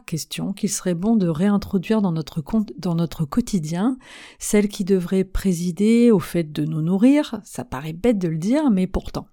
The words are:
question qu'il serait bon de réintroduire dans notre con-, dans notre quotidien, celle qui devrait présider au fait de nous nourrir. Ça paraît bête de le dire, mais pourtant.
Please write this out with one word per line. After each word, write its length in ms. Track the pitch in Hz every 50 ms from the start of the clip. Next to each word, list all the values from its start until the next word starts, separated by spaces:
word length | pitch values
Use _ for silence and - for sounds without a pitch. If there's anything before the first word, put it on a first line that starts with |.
| _
question 480 | - - 151 - - - - 160 180 196
qu'il 160 | - - 196
serait 260 | - - - 185 175
bon 220 | 165 180 226 233
de 100 | 220 185
réintroduire 760 | 170 160 147 185 208 202 202 - - - 190 - - 220 220
dans 120 | 202 185 165
notre 260 | 160 151 - - 165
con-, 260 | 143 - - 220 208 - -
dans 180 | - 156 185 170
notre 300 | 165 170 160 - - 160
quotidien, 720 | 139 - 247 240 - - 185 151 151 170 175 202 254 262 254 - - - - - - - _
celle 300 | - - - 208 202 208
qui 160 | - - 202
devrait 400 | 175 202 185 175 175 190 190 190
présider 840 | 190 - - - 196 180 165 175 180 170 165 202 220 233 233 240 240
au 100 | 220 180
fait 340 | - - - 175 165 151 147
de 100 | - 151
nous 180 | 156 160 156
nourrir. 600 | 156 165 190 190 220 262 285 294 294 - - 208 -
Ça 220 | - - - 247
paraît 260 | - - 131 147 160
bête 260 | 160 170 185 233 247
de 120 | 196 180 165
le 80 | 160
dire, 340 | 160 160 208 254 311 311 269
mais 160 | 208 185 185
pourtant. 400 | 180 - 170 - - - 143 160 -